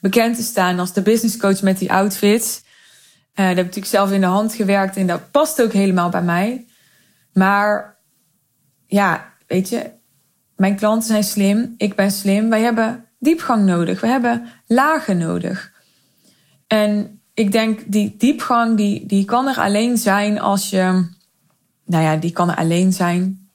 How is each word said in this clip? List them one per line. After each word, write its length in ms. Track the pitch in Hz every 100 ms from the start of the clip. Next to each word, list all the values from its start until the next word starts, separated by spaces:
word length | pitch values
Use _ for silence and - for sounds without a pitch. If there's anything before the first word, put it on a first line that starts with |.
bekend 360 | 196 226 233 233
te 60 |
staan 360 | 220 - 180 180
als 140 | 180
de 100 | 190
business 340 | 190 226 226 202
coach 260 | 202 196
met 160 | 196 190
die 140 | 185
outfits. 680 | 190 202 196 202 220 - -
Eh, 20 | _ _ _ _ _ _ _
daar 120 | - 185
heb 120 | 180
ik 60 |
natuurlijk 300 | 180 202 190
zelf 160 | 208 196
in 100 | 196
de 60 | 185
hand 280 | 190 214
gewerkt 420 | 220 196 196 190 190
en 100 | 185
dat 240 | 175 -
past 320 | 285 311 -
ook 100 | 226
helemaal 360 | 196 196 180 175
bij 140 | 180
mij. 440 | 175 170 202 254 - _ _ _ _ _ _
Maar 640 | - 190 202 208 208 - _ _ _ _ _ _ _ _ _ _
ja, 460 | 202 196 165 - _ _
weet 220 | 185 190
je, 220 | 233 - - _ _ _ _ _ _
mijn 200 | 190 202
klanten 320 | 214 220 226
zijn 160 | 220
slim, 500 | 202 - 196 208 240 -
ik 180 | 214
ben 160 | 196 196
slim. 400 | 196 202 196 226
Wij 100 | 220
hebben 440 | 233 226 220 240 - _
diepgang 460 | 254 330 - 233
nodig, 360 | 196 175 165 190
we 60 | 226
hebben 400 | 262 240 233 - - _
lagen 520 | 240 285 311 - 185
nodig. 540 | 165 175 180 190 - _ _ _ _ _ _ _ _ _ _
En 540 | 214 208 208 208 - _
ik 180 | - 214
denk, 300 | 226 220 220 -
die 280 | 208 208 -
diepgang, 580 | 240 294 - 233 233 220
die, 300 | 202 202 -
die 180 | 196
kan 240 | 196 233 269
er 100 | 254
alleen 400 | 196 208 233 240
zijn 420 | 220 196 208 208
als 300 | - 196 -
je, 380 | 190 185 185 170 - _ _ _ _ _ _
nou 200 | - 170
ja, 120 | 160 156
die 160 | 175
kan 180 | - 175
er 60 | -
alleen 360 | 165 170 185
zijn. 560 | 185 175 175 190 190 _